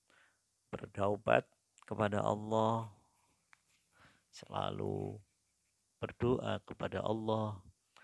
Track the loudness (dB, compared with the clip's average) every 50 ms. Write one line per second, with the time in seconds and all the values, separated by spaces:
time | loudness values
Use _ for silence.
0 | _ _ -20 -20 -20 _ _ _ _ _ _ _ _ -12 -10 -10 -10 -10 -4 -2
1 | 0 0 0 0 4 6 6 6 6 _ _ _ _ _ _ -20 -12 -10 -4 0
2 | 0 0 2 2 2 0 0 0 -2 0 2 2 2 2 2 0 -4 -8 -12 -20
3 | _ _ _ _ _ _ _ _ _ _ -20 _ _ _ _ _ _ _ _ _
4 | -20 -20 -20 _ _ _ -20 -20 -14 -8 -4 -2 -2 -2 -2 -4 -4 -4 -2 -2
5 | -4 -4 -6 -10 -14 _ _ _ _ _ _ _ _ _ _ _ _ _ _ -10
6 | -10 -8 -6 0 2 2 2 2 0 -2 -4 -4 -4 -10 -10 -6 -6 -4 -4 -2
7 | 0 0 0 0 0 0 0 2 2 -2 -4 -6 -10 -18 -20 _ _ _ _ -20